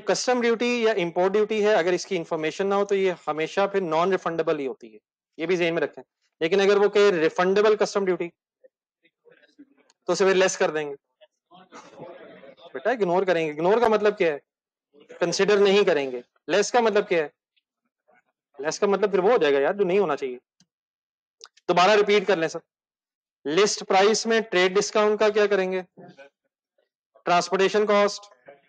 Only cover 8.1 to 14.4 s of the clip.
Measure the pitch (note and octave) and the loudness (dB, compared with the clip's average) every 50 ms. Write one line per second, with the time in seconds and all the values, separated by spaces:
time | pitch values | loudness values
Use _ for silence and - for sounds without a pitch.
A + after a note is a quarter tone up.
8.1 | F3+ E3+ F3 E3+ - _ _ _ _ _ _ _ _ _ _ _ _ _ _ _ | -2 -4 -6 -10 -12 _ _ _ _ _ _ _ _ _ _ _ _ _ _ _
9.1 | _ _ _ A#4 _ _ _ _ _ - D4 _ _ _ _ _ _ _ _ - | _ _ _ _ _ _ _ _ _ -20 -20 _ _ _ _ _ _ _ _ -4
10.1 | F3 - G3 F#3+ F#3+ F#3 F#3+ F#3 - - G3 E3+ D3+ D#3 D3+ C#3+ C#3+ - _ _ | -2 0 2 2 2 2 2 0 0 -2 -2 -2 -2 -4 -8 -8 -10 -14 _ _
11.1 | _ _ _ _ _ _ _ _ - F4+ - _ - - - - - - - - | _ _ _ _ _ _ _ _ -20 -20 -20 _ -20 -20 -20 -20 -20 -20 -20 -20
12.1 | - - - - - - - - - _ - - - C3 - G#3 C4 A#3 G3 F3+ | -20 -20 -20 -20 -20 -20 -20 -20 -20 _ -20 -18 -12 -6 -4 -2 -2 0 0 0
13.1 | E3+ F#3 G3 F#3 F3 E3 D#3+ D#3 D3+ D3 E3 F3+ G#3+ A#3+ A#3 A3+ G#3+ G#3 G#3 G#3 | 0 0 2 0 0 0 -2 -4 -4 -2 0 2 2 2 2 2 2 2 0 0
14.1 | G3+ - F3+ E3 D3 C#3 | 0 0 0 -2 -2 -4